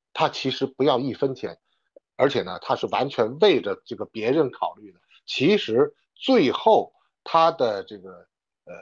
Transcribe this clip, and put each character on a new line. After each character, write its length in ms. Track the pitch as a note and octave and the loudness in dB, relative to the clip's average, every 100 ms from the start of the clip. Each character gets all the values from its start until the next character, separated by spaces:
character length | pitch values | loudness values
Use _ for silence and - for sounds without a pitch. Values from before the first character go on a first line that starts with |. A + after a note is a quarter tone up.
| _ | _
他 160 | - D#3 | -2 -2
其 220 | - C3+ | -2 -6
实 140 | - C3+ | -4 -4
不 180 | - | 0
要 160 | C#3+ B2+ | 0 2
一 140 | C3+ | -2
分 220 | G#2+ C#3 C3 | -4 -4 -4
钱， 220 | G#2 - _ _ _ _ _ - | -10 -12 _ _ _ _ _ 0
而 140 | C#3 | 0
且 120 | C3+ | 0
呢， 180 | F2 F2+ | -4 -8
他 140 | - B2 | -4 -4
是 120 | A2 | -2
完 220 | G2 B2+ | -2 -2
全 280 | - A2 C#3 | -2 -2 2
为 220 | G#3 C#3+ | 4 4
着 200 | G2+ F#2 - | 0 -6 -10
这 100 | G#2+ | -12
个 100 | G#2+ | -12
别 260 | A2 A2 | -6 -2
人 200 | D3 C#3 | 0 0
考 240 | - F2 - | -2 -6 -6
虑 160 | G#2 | -20
的。 80 | F2+ _ _ - | -20 _ _ -12
其 320 | - C#3+ G#3 | -2 2 2
实 360 | - A2+ D3 - _ _ | 2 0 0 -2 _ _
最 360 | - B3+ C#3 | 2 4 4
后 420 | - - G3 - _ _ _ | 2 4 4 2 _ _ _
他 280 | - E3 E3 | -2 2 2
的 320 | D#3+ B2 G2+ | 2 -2 -2
这 140 | - G#2 | -8 -16
个， 120 | F#2 F2+ F2 _ _ _ - | -18 -20 _ _ _ _ -20
呃， 80 | F2 | -20